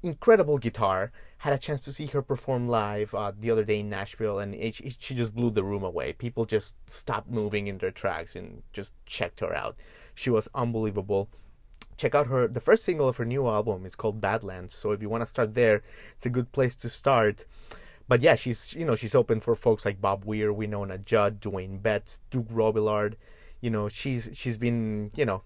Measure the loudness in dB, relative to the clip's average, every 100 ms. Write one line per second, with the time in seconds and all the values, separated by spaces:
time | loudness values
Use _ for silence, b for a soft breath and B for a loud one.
0 | -4 0 6 8 6 2 0 0 0 2
1 | -2 b b b -2 -2 -2 -6 -6 -10
2 | -4 -4 -2 -6 -2 -2 0 0 0 -2
3 | -4 -2 -4 -4 2 2 4 0 0 -6
4 | -8 -4 -2 -2 -4 -4 -6 -6 -12 -12
5 | -8 -4 -2 0 0 0 -2 -2 -2 -2
6 | -4 -4 -8 -4 0 0 -2 -16 -16 -12
7 | -6 -6 -4 -4 -2 -2 -4 -4 -6 -2
8 | -4 -4 -8 -12 -14 -16 -14 -12 -12 -16
9 | -16 -6 -6 -4 -4 -2 -6 -10 B B
10 | B -6 2 2 0 -2 -2 0 -2 -2
11 | 0 -2 -2 b b b -20 -20 -18 -4
12 | 2 2 2 2 2 0 4 4 4 2
13 | 2 2 -2 0 2 2 0 -2 -6 -4
14 | -2 0 0 0 -4 -10 -12 -6 -2 -2
15 | -2 -4 -4 0 0 4 4 4 B B
16 | B B -2 0 0 0 0 0 -10 -2
17 | 4 6 4 2 -12 B B B B B
18 | 2 6 6 6 2 -6 -8 -4 -2 0
19 | 2 2 4 0 2 2 4 2 0 -2
20 | -2 -2 -2 0 0 0 -2 -4 -6 -8
21 | 2 4 4 2 -6 -6 -6 -2 0 0
22 | -2 -18 -4 -4 -2 2 4 4 2 2
23 | 0 -4 b b b b -2 0 -2 -4
24 | -4 -4 -6 -8 -6 -2 0 0 0 -4
25 | -6 0 0 0